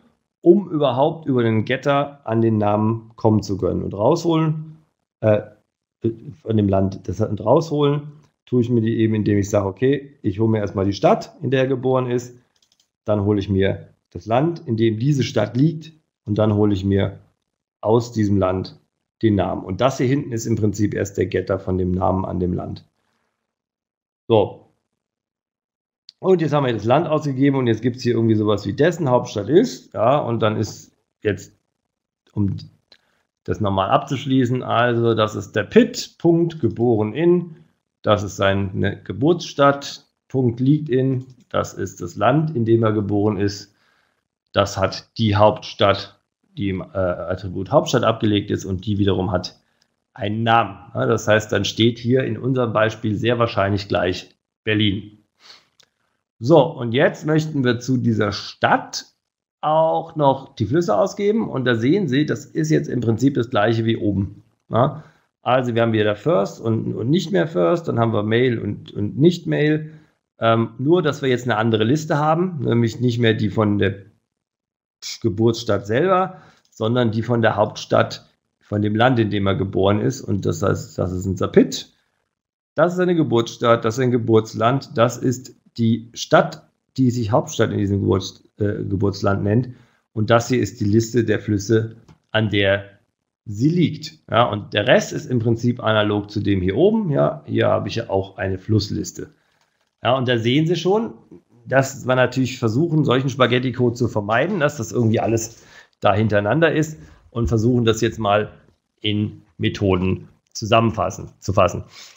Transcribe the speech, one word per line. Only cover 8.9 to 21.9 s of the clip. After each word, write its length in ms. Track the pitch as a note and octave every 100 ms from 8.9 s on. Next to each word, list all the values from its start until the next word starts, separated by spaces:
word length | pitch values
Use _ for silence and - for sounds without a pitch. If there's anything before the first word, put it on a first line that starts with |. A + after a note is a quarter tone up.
| A2+
eben, 160 | A2
indem 240 | A2 G#2+ G2+
ich 120 | G2+
sage, 180 | G#2 G2
okay, 460 | F#2+ C3 C#3 C#3+ _
ich 160 | A2 F#2+
hole 100 | A2+
mir 100 | A2
erstmal 260 | G#2 G#2 G2
die 80 |
Stadt, 420 | G2+ D#3+ A3+ - -
in 100 | B2+
der 100 | C3
er 60 | C3
geboren 420 | C3 B2+ C3 B2+
ist, 260 | B2 A#2+ - _ _ _ _ _ _ -
dann 180 | G#2+
hole 160 | G2+ G#2
ich 100 | F#2
mir 400 | F#2+ F#2+ - - _ _
das 160 | - -
Land, 380 | A#2 D#3+ E3 -
in 120 | A2+
dem 200 | A2+ G#2+
diese 260 | C3+ C#3+
Stadt 320 | A#2 - G#2+ A#2
liegt, 360 | D#3 D#3+ - - _ _ -
und 120 | G#2+
dann 180 | G#2+ G#2
hole 180 | G#2+
ich 100 | G2+
mir 360 | G2 G2 G2+ G2+ _ _ _ _ _ -
aus 300 | G#2+ A#2 A#2
diesem 260 | A2 G#2 G2+
Land 420 | F#2 F#2 - - _ _ _ -
den 140 | A2+ G2
Namen. 280 | F2+ F2
Und 180 | F#2 F#2+
das 160 | B2 C3
hier 100 | B2+
hinten 240 | C#3 D3
ist 140 | A2+ A#2
im 100 | G#2+
Prinzip 380 | G#2+ G2 G#2
erst 240 | G2 G2 -
der 80 | F#2
Getter 340 | F#2 F2+ F#2+
von 180 | - F#2
dem 140 | F2+